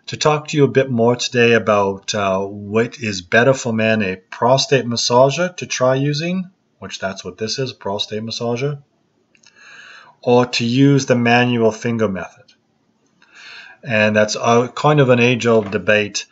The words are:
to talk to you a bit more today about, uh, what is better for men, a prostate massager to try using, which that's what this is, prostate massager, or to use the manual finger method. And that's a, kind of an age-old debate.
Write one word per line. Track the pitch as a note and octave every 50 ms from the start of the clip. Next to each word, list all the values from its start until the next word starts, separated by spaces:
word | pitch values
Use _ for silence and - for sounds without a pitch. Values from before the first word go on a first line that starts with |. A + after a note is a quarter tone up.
| _
to | - -
talk | - - D#3 D3+ D3 C#3+ -
to | -
you | D3+ C#3
a | B2+
bit | A2 C3+ C3+ C3+
more | B2 A#2 A2+ A#2 B2
today | A#2+ - - - B2 A#2+ A#2 A#2
about, | A2+ G2 A2 G#2+ G#2 G2+ G2 G2 F#2+ - - -
uh, | G#2+ G2+ G2 F#2+ F#2+
what | G2+ G2 G#2 G#2 G#2 G2+ G2+ A2 A#2 B2 - -
is | A#2 G#2+ G2+ F#2
better | F2+ - - A2+ A#2+ C3+ C3
for | C3 - B2 A2+
men, | A2 A2 A2 A2 A2
a | G#2 F#2+ F#2
prostate | F#2+ _ - - - A#2+ A#2+ C3 C3+ - - C#3+ C3 A2+
massager | A#2+ A#2 A2+ - - A#2+ B2 C3 C#3 C#3+ E3 F3 F3+ F3+ -
to | C3+
try | - - - B2+ B2+ C3
using, | C3+ C#3 C#3+ D3 D3 E3 E3+ F3+ F#3+ F#3 F3+ _ _ _ _ _ -
which | G#2 F#2+ - -
that's | - F#2+ F#2+ - -
what | A#2 -
this | - A2 A2 - -
is, | C3+ B2 A2
prostate | _ - G2+ G2+ G#2 - - A2 G#2+ A2+
massager, | A2+ A2 - A#2+ A#2 A#2+ A#2+ C3+ C#3+ D3+ C#3+ - _ _ _ _ _ _ _ _ _ _ _ _ _ _ _ - - - - - - - - - - _ _ -
or | B2+ B2 B2 B2
to | B2 - - B2
use | A#2 A#2+ C3 C#3 C#3 C#3+ C3+ C3+
the | - B2+
manual | A#2+ A#2+ A#2 A#2 A#2+ B2 B2 B2 A#2 A2+ A2
finger | G#2+ - - A#2+ A#2 A#2 A2 G#2
method. | F#2+ F2+ E2 - - _ _ _ _ _ _ _ _ _ _ _ _ _ _ _ _ _ _ _ _ - - - - - - - - _ -
And | D3+ A#2 G#2+ G#2+ G#2+ G#2+
that's | G#2+ G#2+ G#2+ -
a, | - - A#2+ A#2 A#2 B2 B2 -
kind | - - D3+ D3+ D3
of | C#3 B2
an | B2+ A#2+
age-old | A#2 A#2+ B2+ A#2 A2 A#2 A2+ A2+ G#2 G2 G2
debate. | G#2+ F2+ G#2+ G#2+ G#2+ G#2 G2+ G2+ - - _